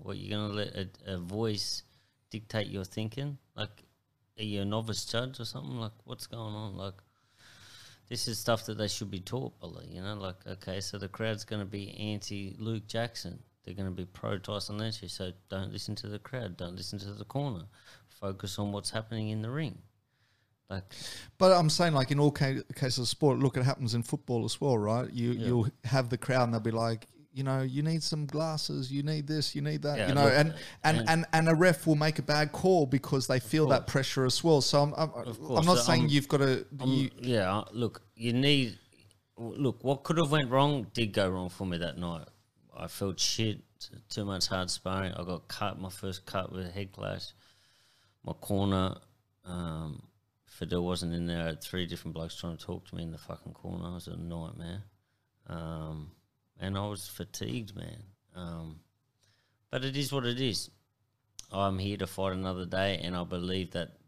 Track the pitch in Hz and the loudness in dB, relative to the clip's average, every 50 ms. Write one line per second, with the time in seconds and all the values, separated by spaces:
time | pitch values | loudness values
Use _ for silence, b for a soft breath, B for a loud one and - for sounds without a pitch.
0 | - 98 101 98 98 98 104 104 107 104 101 104 101 - - 101 95 95 - - | -10 -10 -10 -8 -6 -4 -4 -2 -2 -2 -2 -4 -4 -4 -4 -6 -6 -6 -8 -14
1 | - 98 95 87 87 87 98 107 113 110 104 98 - - - - - _ _ _ | -10 -8 -6 -6 -6 -6 -4 -2 0 0 0 -2 -2 -4 -4 -6 -8 _ _ _
2 | _ _ _ _ _ _ - 107 110 - - 110 101 98 98 98 92 - - 107 | _ _ _ _ _ _ -12 -12 -10 -4 -4 -4 -2 -2 -4 -6 -6 -6 -6 -6
3 | 90 107 - 135 139 147 139 131 _ _ _ - 110 - - - - _ _ _ | -6 -4 -4 -4 -6 -6 -6 -8 _ _ _ -8 -8 -8 -10 -18 -20 _ _ _
4 | _ _ _ _ _ _ _ - 107 107 101 101 98 101 107 113 113 113 101 - | _ _ _ _ _ _ _ -8 -6 -4 -2 -2 -2 0 0 -2 -2 -2 -4 -4
5 | - - - 113 127 131 131 - 117 113 - 135 143 135 127 120 113 104 110 _ | -4 -2 -2 -2 -2 -2 -8 -10 -10 -10 -8 -10 -8 -8 -8 -6 -8 -8 -10 _
6 | _ 120 123 120 - - - 117 110 107 107 107 110 104 92 92 95 98 95 98 | _ -16 -14 -14 -12 -12 -10 -10 -8 -8 -8 -8 -8 -8 -8 -8 -8 -10 -10 -12
7 | _ _ _ B B B B B B B B B B B B B B B B B | _ _ _ B B B B B B B B B B B B B B B B B
8 | B - 123 117 - 120 110 - - - 113 113 - - 107 104 107 98 - - | B -10 -8 -6 -4 -4 -6 -4 0 0 0 0 0 -6 -4 -2 -2 -2 -2 -4
9 | 107 98 101 90 90 - 120 127 135 120 - _ - - - 85 82 - 85 90 | -6 -6 -8 -8 -8 -6 -6 -6 -6 -6 -10 _ -16 -16 -14 -14 -14 -14 -12 -10
10 | 92 101 107 104 98 92 90 - - 98 95 95 - 98 92 98 98 - - 98 | -10 -8 -8 -8 -8 -8 -10 -10 -12 -14 -12 -10 -8 -8 -8 -6 -6 -8 -8 -8
11 | 101 92 - - 113 110 107 104 - - 110 107 98 95 104 101 98 98 - - | -8 -8 -6 -4 -2 -2 -2 -4 -6 -8 -6 -6 -6 -6 -8 -8 -8 -10 -10 -8
12 | 107 107 107 101 - - 104 98 98 95 - - 110 113 113 110 110 107 - 113 | -6 -4 -4 -6 -6 -8 -10 -8 -10 -10 -10 -8 -4 -4 -4 -4 -6 -6 -4 -4
13 | 117 120 - - - 87 90 - - _ _ _ _ 95 92 98 95 95 90 90 | -4 -4 -6 -10 -10 -10 -12 -12 -16 _ _ _ _ -14 -8 -6 -6 -6 -4 -6
14 | 90 90 - - - 107 104 98 104 - 104 101 95 - 104 104 110 113 113 113 | -8 -10 -10 -8 -6 -4 -4 -4 -6 -6 -6 -6 -6 -6 -6 -6 -6 -6 -6 -8
15 | - 85 - - 95 92 87 - _ - 98 95 95 101 101 101 - - 104 - | -8 -10 -10 -8 -8 -8 -10 -12 _ -8 -6 -6 -6 -6 -8 -8 -8 -8 -8 -8
16 | - 107 104 101 - - - 127 101 95 87 - 92 87 90 95 95 - 104 98 | -8 -10 -10 -10 -10 -10 -8 -8 -6 -8 -8 -8 -8 -8 -8 -8 -10 -8 -8 -8
17 | 101 101 104 104 104 - - 139 143 139 107 85 80 104 b b b b b b | -8 -8 -10 -12 -12 -6 -4 -2 -2 -2 -4 -6 -10 -12 b b b b b b
18 | b b - - 98 98 95 92 - 95 92 - 104 101 101 101 - - - 110 | b b -18 -8 -6 -6 -6 -4 -6 -8 -4 -2 -2 -2 -2 -4 -6 -4 -4 -4
19 | 110 110 113 110 107 107 107 110 107 117 127 151 160 120 - - - _ _ _ | -6 -4 -4 -4 -4 -2 -2 -4 -4 -4 -4 -4 -4 -6 -8 -12 -18 _ _ _
20 | _ _ _ _ _ _ _ _ _ _ _ _ _ - 95 95 95 - B B | _ _ _ _ _ _ _ _ _ _ _ _ _ -8 -8 -8 -8 -10 B B
21 | B B B B B B B - 185 185 185 175 165 156 - - 175 170 151 135 | B B B B B B B 6 8 8 10 10 8 6 6 6 4 4 6 4
22 | 131 - 143 143 147 147 147 - 143 135 135 127 - _ - - 139 131 117 131 | 4 4 4 6 6 4 6 4 2 2 2 -2 -4 _ -4 -2 0 0 0 0
23 | 123 - - - 156 139 127 123 139 131 - 131 127 131 131 - 135 110 117 120 | 0 -2 0 4 4 4 6 6 4 4 4 4 2 2 2 2 0 0 0 0
24 | 113 - 151 143 - - 123 113 107 110 - - 139 143 123 107 104 104 113 123 | 0 0 -4 -4 -2 -2 0 0 0 -2 -2 -2 2 2 4 4 4 2 2 2
25 | 127 - - 123 117 120 123 117 117 123 123 120 107 135 - _ - 117 139 131 | 0 -2 -2 -2 0 0 0 0 2 2 4 4 4 2 0 _ -4 2 2 2
26 | 123 117 127 - - - 127 127 123 117 117 113 107 117 110 113 113 113 113 110 | 2 2 -2 -4 0 2 4 4 4 4 2 0 0 0 0 2 2 2 0 -2
27 | - - _ - 147 _ - 131 135 135 131 135 131 131 127 143 147 160 165 160 | -6 -16 _ -20 -20 _ -8 -4 -2 0 0 0 0 0 0 0 0 0 0 0
28 | 147 - 165 151 147 139 143 147 160 160 156 147 - - 147 143 131 127 139 143 | 0 -2 -2 -2 -4 -4 -2 -2 -2 -2 -2 -2 -4 -4 -4 -4 -4 -2 -2 -2
29 | 143 151 156 156 147 143 156 151 143 - - 143 143 151 151 147 143 147 147 123 | -2 -2 -2 -2 -2 -2 0 0 0 0 -2 -2 -2 -2 -2 -2 -2 -2 0 2
30 | 98 90 - 143 143 139 127 147 151 160 156 B B B B B - 156 160 160 | 2 4 6 8 8 8 8 8 6 6 2 B B B B B 4 4 4 4
31 | 113 160 165 165 160 - - 160 160 165 160 156 180 180 170 - - 165 156 147 | 6 4 4 4 4 4 4 6 6 8 6 8 8 8 6 6 4 4 4 6
32 | 151 160 156 - 127 - 147 151 151 151 - - - 185 190 170 147 127 143 131 | 6 2 2 0 0 2 2 2 2 2 0 2 6 6 8 8 6 6 4 2
33 | - - 143 135 120 - 131 127 - - - 156 151 135 139 120 - - - 139 | 2 2 2 2 2 4 2 2 2 2 4 6 6 8 6 6 4 2 0 2
34 | 131 - - 139 131 127 - - - 165 156 139 127 - - 143 147 151 - - | 2 2 2 2 2 4 2 4 6 8 8 8 8 6 6 6 6 4 2 0
35 | 160 151 - 117 - 123 113 - 156 156 127 165 160 175 180 - - - 165 - | -2 -2 -2 -6 -8 -8 -8 -8 -4 2 4 6 8 8 6 6 6 6 6 6
36 | - 151 143 143 139 - 156 139 139 135 131 - - - 143 131 127 131 135 143 | 6 6 6 4 4 6 4 4 6 6 4 2 0 -6 -8 -2 2 2 4 4
37 | 135 - - - 120 127 120 107 95 92 98 107 - - 104 113 120 98 - - | 2 0 -2 -6 -2 2 2 4 4 4 2 0 -2 -4 -4 -2 -2 -2 -2 -4
38 | _ - _ 113 113 120 117 127 135 143 147 139 127 113 90 - - _ _ _ | _ -20 _ -4 -2 2 2 4 6 6 6 6 4 2 -2 -8 -18 _ _ _
39 | _ - _ _ _ _ _ - 117 113 92 - 143 123 - - - 127 139 127 | _ -20 _ _ _ _ _ -10 -8 -8 -2 0 0 0 0 0 0 0 0 0
40 | - - 160 165 165 143 156 151 135 117 127 135 143 147 147 135 104 - - 120 | 0 0 2 2 4 4 4 2 2 4 4 6 6 6 4 0 -2 -4 -2 -2
41 | 117 101 98 107 98 92 90 92 90 87 - - 98 92 87 82 87 82 - 85 | 0 0 2 2 2 2 2 0 -4 -6 -6 -6 -4 -4 -2 -2 -2 -4 -4 -4
42 | 87 87 85 80 76 - _ _ _ _ _ _ _ _ - - 82 82 - - | -4 -4 -4 -6 -10 -14 _ _ _ _ _ _ _ _ -14 -12 -12 -12 -6 -4
43 | 101 98 87 - - - - - 113 107 101 - - _ _ _ - - - - | -4 -4 -2 0 0 0 2 2 0 0 0 -4 -8 _ _ _ -18 -18 -18 -20
44 | - _ - 113 104 98 95 90 - - 95 92 92 90 - - - 92 92 95 | -16 _ -8 -6 -4 -4 -2 -2 -2 0 0 -2 -2 -2 -4 -6 -4 -4 -2 -2
45 | 95 90 - - 87 90 87 80 - _ - - 104 98 95 - 95 90 - - | -2 -2 -4 -6 -6 -6 -6 -8 -8 _ -8 -4 -4 -4 -4 -6 -8 -10 -10 -8
46 | - 95 90 - - - - 95 92 - - 92 90 90 95 101 98 95 - - | -8 -8 -8 -8 -10 -6 -4 -4 -4 -4 -6 -8 -8 -8 -6 -8 -10 -10 -10 -8
47 | 101 98 98 90 - - - b b b b b b b b b b b b b | -6 -6 -6 -6 -10 -12 -16 b b b b b b b b b b b b b
48 | b b b b _ - 78 - - - 101 98 98 98 98 92 92 92 - - | b b b b _ -10 -10 -10 -4 -2 2 2 4 4 4 4 2 2 -2 -4
49 | - _ _ _ _ _ _ _ _ 92 90 87 85 82 80 80 80 78 73 - | -14 _ _ _ _ _ _ _ _ -10 -8 -6 -6 -6 -6 -6 -6 -8 -10 -12
50 | - - _ _ _ _ _ _ _ _ - - 85 78 87 90 87 90 90 85 | -14 -20 _ _ _ _ _ _ _ _ -10 -8 -6 -2 0 0 0 0 -2 -2
51 | 87 85 85 85 85 85 85 85 82 82 78 76 - - - 92 87 85 87 80 | -2 -4 -2 -2 -2 -2 -2 -2 -2 -4 -4 -6 -10 -6 -4 -4 -4 -4 -6 -8
52 | - 82 80 82 82 82 - - - 87 82 80 - - 90 90 - - 85 85 | -8 -8 -8 -6 -8 -8 -8 -8 -8 -8 -8 -8 -10 -10 -10 -10 -10 -12 -10 -10
53 | 85 82 80 78 - - 82 80 - 85 82 - - 92 90 87 87 87 90 87 | -8 -8 -10 -12 -12 -12 -12 -12 -12 -16 -16 -14 -10 -10 -8 -8 -8 -8 -8 -10
54 | - 85 85 85 82 85 85 85 82 80 - 78 82 85 90 101 104 - _ _ | -10 -12 -10 -10 -8 -8 -8 -8 -8 -10 -12 -12 -12 -10 -10 -12 -12 -16 _ _
55 | _ _ _ _ _ _ _ _ _ - 85 82 82 80 82 78 78 78 80 78 | _ _ _ _ _ _ _ _ _ -12 -10 -8 -8 -8 -8 -8 -8 -8 -10 -10
56 | 76 - - _ _ _ _ _ _ _ _ - 95 95 98 98 101 104 104 92 | -12 -14 -16 _ _ _ _ _ _ _ _ -8 -6 -4 -4 -4 -4 -4 -6 -8
57 | - - - - 87 92 - - 101 113 123 123 110 98 101 87 82 82 80 - | -10 -14 -10 -10 -12 -10 -8 -8 -6 -4 -4 -6 -8 -8 -10 -12 -12 -12 -12 -14
58 | 101 95 - _ _ _ _ 90 90 85 85 82 82 80 76 78 _ _ _ _ | -18 -20 -20 _ _ _ _ -12 -10 -10 -10 -10 -10 -12 -14 -16 _ _ _ _
59 | _ _ _ _ _ _ _ _ _ _ _ _ _ _ - 131 131 139 131 143 | _ _ _ _ _ _ _ _ _ _ _ _ _ _ -6 -4 -4 -4 -2 -2
60 | 143 123 139 139 120 120 120 127 135 120 92 - - - _ _ _ _ _ _ | -4 -2 -2 0 0 0 0 0 0 0 0 -2 -6 -8 _ _ _ _ _ _
61 | _ _ _ _ _ _ _ _ - _ 95 98 98 98 95 92 98 101 104 101 | _ _ _ _ _ _ _ _ -16 _ 0 2 2 2 2 0 -2 -2 -2 -2
62 | 95 87 - 95 95 95 92 92 95 92 92 92 90 87 92 95 98 101 95 82 | -4 -6 -4 -2 -2 -2 0 -2 -2 -2 -4 -4 -4 -4 0 2 2 2 2 0
63 | 80 87 90 90 87 85 92 87 87 92 92 95 90 82 - 90 82 - - _ | -2 -4 -4 -4 -4 -4 -4 -4 -4 -2 -2 -2 -4 -4 -4 -6 -6 -6 -10 _
64 | _ | _